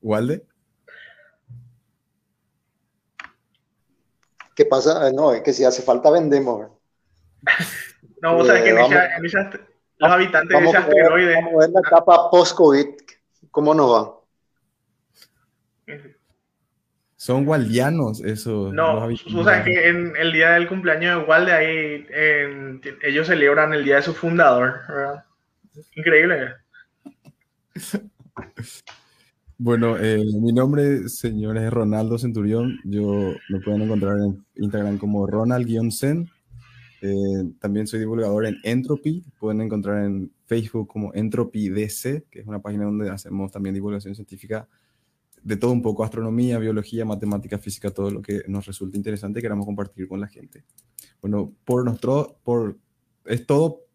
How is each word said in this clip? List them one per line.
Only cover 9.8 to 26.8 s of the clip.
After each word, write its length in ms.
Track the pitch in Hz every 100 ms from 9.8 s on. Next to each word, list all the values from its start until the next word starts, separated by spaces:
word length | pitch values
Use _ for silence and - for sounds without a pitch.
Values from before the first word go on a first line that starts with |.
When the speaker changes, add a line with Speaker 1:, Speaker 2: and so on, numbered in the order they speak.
| _ _
Speaker 3:
los 120 | 160
habitantes 380 | 180 190 160 170
de 60 | 180
Speaker 2:
vamos 140 | 160 185
Speaker 3:
ese 20 |
Speaker 2:
a 80 | 165
ver, 20 | 151
Speaker 3:
asteroide. 340 | 160 165 180 165
Speaker 2:
vamos 180 | 165
a 40 | 160
ver 100 | 165
la 100 | 185 -
etapa 420 | 170 170 170 -
post-covid, 560 | 175 170 - 160 139 143 - - _ _ _ _
cómo 220 | - 151
nos 160 | 160 135
va. 120 | 117 107 - _ _ _ _ _ _ _ _ _ _ _ _ _ _ _ _ - 147
Speaker 3:
Ujú. 140 | 139 _ _ _ _ _ _ _ _ _ _ _
Speaker 1:
Son 320 | - 131 143
waldianos 720 | 156 110 117 135 165 123 110
esos, 520 | 95 107 117 107 98
Speaker 3:
No, 220 | 98 160 110
Speaker 1:
los 80 |
habitantes. 300 | 117 117 -
Speaker 3:
vos 120 | - 185
sabés 180 | 185
que 240 | 175 180 170
en 260 | 175 175 151
el 160 | 165
día 160 | 160 165
del 160 | 170 175
cumpleaños 540 | 190 165 156 175 175
de 40 | 156
Walde, 260 | 160 185
ahí, 520 | 165 160 160 151 147 147
en, 720 | 143 156 147 143 139 139 131 143 127
ellos 240 | 147 143 160
celebran 460 | 170 143 143 151
el 120 | 151 139
día 100 | 139
de 60 |
su 120 | 143
fundador, 680 | 160 170 170 151 123 127 131 -
¿verdad? 340 | 147 139 147 _ _ _ _ _ 147 - -
Increíble. 600 | 160 151 170 160 127 - _ -